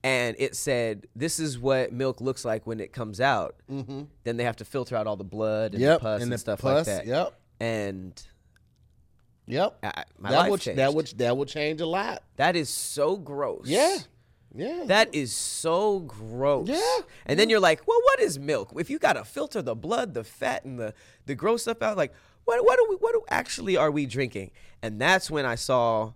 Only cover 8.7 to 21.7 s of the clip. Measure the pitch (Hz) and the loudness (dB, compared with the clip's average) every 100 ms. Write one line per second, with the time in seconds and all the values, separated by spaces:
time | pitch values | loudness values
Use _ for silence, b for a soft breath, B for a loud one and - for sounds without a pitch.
8.7 | _ _ _ _ _ _ _ - 123 202 | _ _ _ _ _ _ _ -6 0 0
9.7 | - 104 - - - 98 139 180 202 - | -2 -10 -8 -14 -12 0 2 4 0 -2
10.7 | 92 135 151 147 104 120 127 139 156 151 | 0 2 2 -4 -2 0 0 -4 -4 -4
11.7 | 156 160 180 220 - _ - 151 175 143 | -4 -2 -2 -4 -8 _ 0 2 2 -2
12.7 | - - 147 147 196 143 143 135 - 123 | -6 -6 0 0 0 -6 -6 -4 -4 -2
13.7 | 185 320 392 - _ _ _ _ 117 208 | 2 2 0 -8 _ _ _ _ -8 -6
14.7 | 349 285 202 226 156 123 - - - 160 | -6 2 4 4 0 -4 -4 -6 -4 0
15.7 | 170 214 196 156 107 110 120 139 139 185 | 2 2 0 -4 -12 -10 0 2 2 0
16.7 | 311 466 508 - B - 151 226 220 180 | 0 2 0 -2 B -2 2 4 6 6
17.7 | 156 - 466 494 539 415 139 139 135 - | 4 4 6 6 4 2 0 -2 -2 -2
18.7 | - 170 302 - 117 - 277 294 220 131 | -6 -6 0 2 2 -2 -8 -6 -4 -4
19.7 | 110 156 233 233 120 107 - - - - | -4 -2 -2 -2 -6 -10 -6 -4 -4 -8
20.7 | 123 107 - b b - 127 196 233 226 | -8 -8 -10 b b -10 -4 0 0 -2